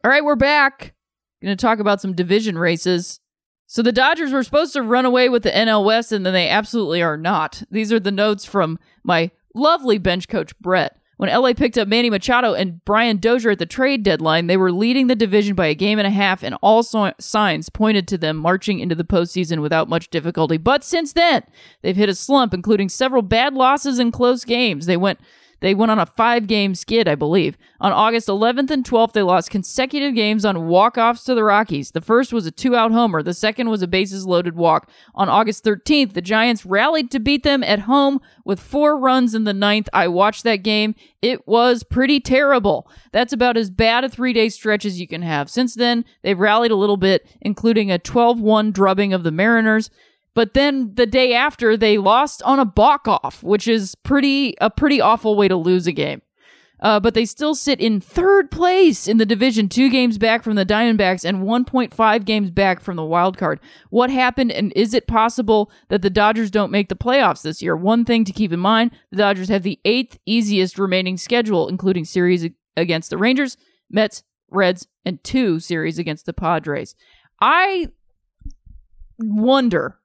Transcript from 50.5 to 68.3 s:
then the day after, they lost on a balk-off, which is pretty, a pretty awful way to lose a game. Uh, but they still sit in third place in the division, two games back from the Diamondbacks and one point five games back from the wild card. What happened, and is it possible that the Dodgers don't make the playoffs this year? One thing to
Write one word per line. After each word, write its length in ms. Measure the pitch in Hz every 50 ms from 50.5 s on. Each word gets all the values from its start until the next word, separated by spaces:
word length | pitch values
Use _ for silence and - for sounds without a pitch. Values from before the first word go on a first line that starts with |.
| _
then 420 | 269 277 285 277 269 254 208 196
the 100 | - 240
day 280 | 214 208 262 254 247 240
after, 420 | 240 269 302 - - 233 220 220
they 220 | 214 226 214 208
lost 440 | 208 196 190 220 254 294 285 - - -
on 140 | - 269
a 60 | 277 262
balk-off, 800 | 202 - 208 214 269 - - _ 220 196 - - 131 - - -
which 240 | 175 208 208 -
is 280 | 233 226 226 190 180 -
pretty, 600 | _ _ - 269 277 269 277 269 277 277 240 - -
a 80 | - 214
pretty 320 | - - 294 294 285 269
awful 340 | - 202 226 220 - 220 214
way 140 | 202 208 185
to 80 | 185
lose 300 | 180 165 180 185 185 170
a 40 | 175
game. 300 | 147 151 143 143 143 - _ _ _ _ _ _ _ _ _ _ _ _
Uh, 220 | - 208 214 208
but 120 | 190 226 -
they 120 | 226 233
still 280 | 208 - - 294 302 311
sit 280 | - - 285 269 -
in 180 | - 226 214 196
third 500 | - - - 349 349 381 403 403 359 -
place 600 | - 320 359 359 370 381 381 311 220 - - 185
in 80 | 220
the 80 | 226 220
division, 420 | 202 233 196 240 262 220 220 214
two 220 | 190 - 240 262 269
games 280 | 240 262 247 240 214
back 240 | 202 220 226 220 233
from 140 | - 226 214
the 100 | 202 190
Diamondbacks 600 | 185 208 214 233 233 226 208 202 185 190 180 -
and 180 | 175 196 190 190
one 220 | 196 226 247 247
point 280 | - - 254 240 - -
five 300 | - 226 220 208 233 202
games 260 | 202 220 214 202 180
back 300 | 170 202 196 190 180 -
from 160 | - 208 180
the 80 | 165 160
wild 340 | 156 165 175 175 190 185
card. 220 | - 190 160 151 - _ - - - _ _
What 200 | - 226 247 254
happened, 440 | 269 254 254 254 247 - 262 233 -
and 180 | - 202 196 -
is 200 | - 233 214 226
it 120 | - _
possible 640 | - 233 220 220 233 - - 220 202 220 214 208 _ _ _ _ _
that 120 | 190 202
the 80 | 175 196
Dodgers 400 | 180 214 208 214 220 226 226 202
don't 220 | 190 214 202 -
make 160 | 190 202 202
the 80 | - 185
playoffs 460 | - - 240 254 285 247 185 160 -
this 200 | - 156 160 -
year? 140 | - 170 165
One 300 | 160 180 196 226 240 233
thing 180 | 226 233 226 220
to 80 | 190